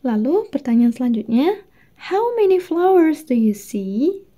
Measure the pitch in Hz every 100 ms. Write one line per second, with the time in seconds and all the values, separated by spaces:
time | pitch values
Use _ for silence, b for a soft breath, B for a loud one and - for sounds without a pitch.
0 | 262 220 226 370 440 - - 233 240 233
1 | 247 226 208 226 311 415 - b b b
2 | - 381 466 480 403 370 359 330 359 370
3 | 320 302 - 247 220 208 - 208 190 202
4 | 302 392 -